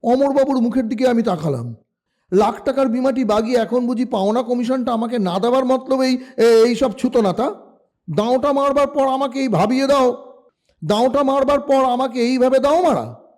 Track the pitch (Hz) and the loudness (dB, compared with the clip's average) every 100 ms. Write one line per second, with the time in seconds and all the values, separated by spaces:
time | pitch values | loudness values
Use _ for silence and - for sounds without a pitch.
0 | 226 254 277 277 269 262 240 254 226 226 | 0 0 2 2 0 0 0 -2 -4 -2
1 | 254 233 233 180 156 131 120 113 _ _ | 0 0 0 -2 -4 -6 -8 -14 _ _
2 | _ _ _ 180 214 220 - 269 269 233 | _ _ _ 0 0 -2 -4 -2 0 0
3 | 254 254 233 214 226 247 226 240 247 233 | -2 -2 0 0 0 -2 0 -2 -2 -4
4 | 247 220 196 226 233 247 233 262 240 226 | -4 -2 0 -2 -2 -4 -2 -2 -2 -4
5 | 226 247 185 180 226 254 254 262 - 262 | -4 -2 -2 -2 0 0 0 -2 0 0
6 | 262 254 - - 226 226 233 233 254 196 | 0 -2 -6 0 4 6 4 2 -2 -2
7 | 254 262 208 175 254 403 - _ _ _ | -2 0 0 0 -4 -6 -18 _ _ _
8 | - 151 220 254 285 277 277 277 277 294 | -6 -2 0 0 0 0 0 0 0 0
9 | 269 262 277 262 262 175 202 254 269 277 | 0 0 -4 -4 -2 0 0 0 2 2
10 | 254 240 - - _ _ _ _ 156 208 | 2 -2 -12 -20 _ _ _ _ -2 0
11 | 254 269 269 277 269 285 285 269 262 247 | 2 2 0 2 2 0 2 2 2 0
12 | 262 247 233 254 254 262 285 320 359 165 | -2 -2 -2 2 2 4 2 2 2 0
13 | 113 117 - | -4 -12 -20